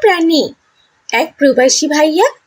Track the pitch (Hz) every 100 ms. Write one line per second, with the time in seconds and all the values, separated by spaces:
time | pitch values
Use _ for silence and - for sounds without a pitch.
0 | 453 349 330 311 190 - _ _ _ _
1 | - 233 320 - 285 247 262 - 302 294
2 | 311 320 523 -